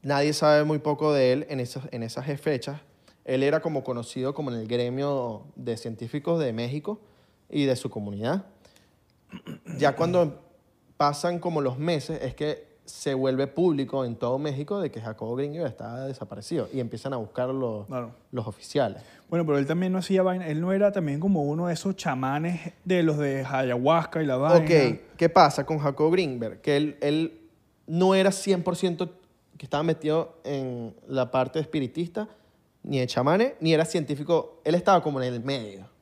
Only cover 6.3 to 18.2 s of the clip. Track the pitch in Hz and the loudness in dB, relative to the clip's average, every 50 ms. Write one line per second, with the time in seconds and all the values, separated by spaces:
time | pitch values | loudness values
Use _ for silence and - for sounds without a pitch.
6.3 | 170 165 151 127 113 113 117 123 135 151 151 - 208 220 - _ _ _ _ _ | 0 0 0 0 -2 -2 -4 -4 -4 -6 -6 -6 -8 -8 -10 _ _ _ _ _
7.3 | _ _ _ _ - 151 143 135 127 120 - - - 113 104 101 101 101 110 120 | _ _ _ _ -2 0 2 2 0 0 -2 -8 -6 -6 -8 -6 -6 -4 -2 -2
8.3 | 160 196 190 - - _ _ - _ _ _ _ _ _ _ _ _ _ _ _ | -2 -2 -4 -8 -20 _ _ -20 _ _ _ _ _ _ _ _ _ _ _ _
9.3 | - 175 _ - - - _ - 170 131 147 143 139 - 165 170 180 180 175 151 | -18 -16 _ -14 -16 -14 _ -12 -4 0 2 2 2 2 0 2 4 2 2 2
10.3 | 139 - - _ _ _ _ _ _ _ _ _ _ _ 147 147 143 147 - 175 | 0 -10 -20 _ _ _ _ _ _ _ _ _ _ _ 0 0 0 0 -4 -4
11.3 | 175 170 170 180 170 151 143 131 127 131 151 170 175 147 - - 165 143 - 127 | -4 -2 -4 -4 -2 0 -2 -2 -2 -2 -2 -2 -2 -2 -4 -6 -8 -6 -6 -8
12.3 | 123 - 151 151 151 - - _ _ _ _ - - - - 147 135 131 131 135 | -6 -4 -4 -4 -4 -6 -10 _ _ _ _ -20 -18 -8 -4 -2 -2 0 0 0
13.3 | 131 131 139 135 - - 175 180 156 139 139 - - 139 131 120 117 113 - 120 | 2 0 -2 -2 0 2 2 2 2 2 -2 -2 -2 -4 -2 -4 -4 -4 -2 -2
14.3 | 127 135 147 151 139 135 147 151 202 202 185 147 - 113 113 117 107 - 113 110 | -2 -2 -2 -4 -4 -6 -6 -4 -4 -4 -4 -4 -6 -8 -10 -10 -8 -8 -6 -6
15.3 | 120 127 139 147 147 165 170 135 - - 113 110 117 123 135 135 135 - - - | -4 -4 -4 -6 -4 -6 -6 -6 -6 -8 -12 -12 -10 -8 -8 -8 -8 -10 -12 -12
16.3 | - - - - 175 151 113 - - 135 123 117 - - - 135 139 123 110 98 | -12 -14 -10 -4 -4 -4 -4 -2 -4 -6 -4 -4 -6 -8 -6 -6 -4 -4 -6 -6
17.3 | - - 127 127 131 135 131 117 110 107 101 101 131 127 120 113 120 - | -4 -4 -4 -2 -2 -2 -2 -4 -4 -6 -8 -8 -8 -8 -8 -10 -14 -20